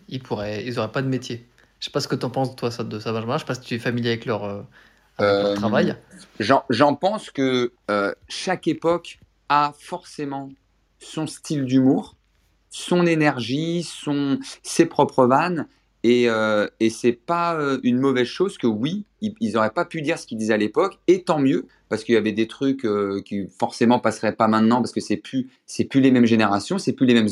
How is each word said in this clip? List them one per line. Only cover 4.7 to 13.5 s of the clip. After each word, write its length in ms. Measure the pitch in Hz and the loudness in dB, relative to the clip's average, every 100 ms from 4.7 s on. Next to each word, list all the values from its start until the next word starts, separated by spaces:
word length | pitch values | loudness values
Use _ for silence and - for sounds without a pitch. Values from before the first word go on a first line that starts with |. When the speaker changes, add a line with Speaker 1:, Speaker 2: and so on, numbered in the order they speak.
| _ _ _ _ - | _ _ _ _ -2
Speaker 1:
avec 240 | 101 101 | 2 2
leur 80 | 101 | 2
Speaker 2:
Euh, 40 | 101 | 0
Speaker 1:
travail. 380 | 110 127 175 - - - - - | 0 2 0 -2 -12 -20 -16 -4
Speaker 2:
j'en, 220 | 107 135 - | 2 2 2
j'en 240 | 113 147 | 2 2
pense 360 | 139 185 208 - | 2 -2 -4 -8
que, 420 | - 135 127 120 - - | -4 0 0 -2 -4 -2
euh, 240 | 104 101 - - | 0 0 -4 -12
chaque 400 | - - 175 - | -8 -4 -4 -2
époque 500 | 151 165 170 - - _ _ - | -2 0 0 -4 -20 _ _ 0
a 240 | 147 147 147 | 2 2 -4
forcément 720 | - 175 - - 143 139 139 135 _ _ _ _ | -12 -14 -12 -10 -8 -8 -12 -16 _ _ _ _
son 280 | - - 151 | -12 -8 -8
style 400 | - - 151 131 | -8 -6 -4 2
d'humour, 500 | 131 131 175 - _ _ _ _ _ _ | 4 6 4 -2 _ _ _ _ _ _
son 340 | - - 180 | -16 -2 2
énergie, 800 | 175 160 151 131 113 | 4 4 2 0 -4